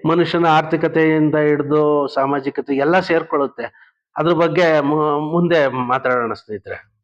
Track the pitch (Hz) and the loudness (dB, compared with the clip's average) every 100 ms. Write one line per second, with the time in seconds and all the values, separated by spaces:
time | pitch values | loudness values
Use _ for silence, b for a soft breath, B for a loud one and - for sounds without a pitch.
0 | 156 170 165 170 170 156 156 165 160 160 | 2 2 2 2 4 2 2 -2 0 2
1 | 160 156 151 151 151 147 143 151 147 147 | 2 4 2 2 2 0 0 0 2 0
2 | 135 - 135 143 135 139 139 139 143 185 | 0 -2 -2 -2 -4 -8 -4 -2 2 0
3 | 175 165 160 151 135 - 117 b b b | 0 -2 -2 -4 -4 -6 -14 b b b
4 | _ - 156 160 165 151 170 156 139 151 | _ -4 0 2 0 2 2 2 0 0
5 | 151 147 151 170 175 165 139 127 123 131 | 0 -2 -2 0 2 2 0 -2 -2 -2
6 | 135 127 117 107 - 104 98 - _ _ | 0 -2 -2 -8 -12 -14 -12 -16 _ _